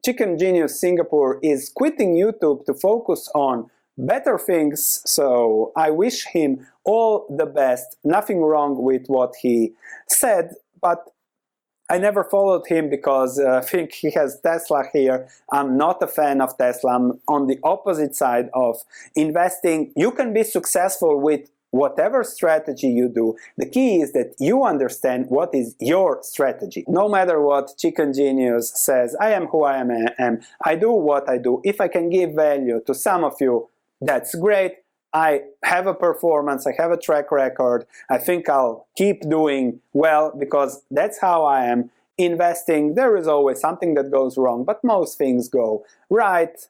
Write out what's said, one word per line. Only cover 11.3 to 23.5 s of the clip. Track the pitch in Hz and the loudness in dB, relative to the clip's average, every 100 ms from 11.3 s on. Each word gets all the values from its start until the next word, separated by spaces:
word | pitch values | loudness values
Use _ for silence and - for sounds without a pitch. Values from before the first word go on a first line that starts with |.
| _ _ _ _ _ _ | _ _ _ _ _ _
I | 175 | 0
never | 202 202 | 2 0
followed | - 196 196 180 - | 0 2 2 2 2
him | 165 151 | -2 0
because, | 143 - 135 131 127 | -2 0 2 0 0
uh, | 135 127 | 2 2
I | |
think | 127 180 160 | 0 -4 -4
he | - 156 | -6 -4
has | 165 143 - | 0 -2 -2
Tesla | 170 165 165 147 131 | -2 -2 0 -2 0
here. | 151 131 127 127 _ - | 0 2 0 -4 _ -4
I'm | 143 139 131 | -2 0 2
not | 156 180 | 2 0
a | 175 | -2
fan | - 147 139 | 0 0 2
of | 131 - | -2 0
Tesla. | 127 123 131 123 | -2 0 0 0
I'm | 123 123 - | 0 -2 -2
on | 147 135 | -2 0
the | 135 | -2
opposite | 151 190 202 165 147 - | -2 -2 -2 -2 -2 -2
side | 135 123 120 | 0 0 -2
of | 123 123 113 - - - | -2 -2 -2 -10 -20 -8
investing. | - 156 160 180 175 180 160 135 | -2 0 2 0 0 -2 0 -4
You | - 196 | -2 -2
can | 247 247 | 0 -2
be | 214 | 0
successful | 214 185 170 190 185 185 170 147 | 0 -2 -2 0 0 0 0 2
with | 147 147 - _ _ | 2 0 -4 _ _
whatever | 127 139 143 175 262 | 0 0 0 0 0
strategy | 226 - 175 156 156 127 135 | -4 -2 2 2 0 -4 -2
you | 120 127 | 0 0
do. | 117 113 113 - | 0 -2 -2 -12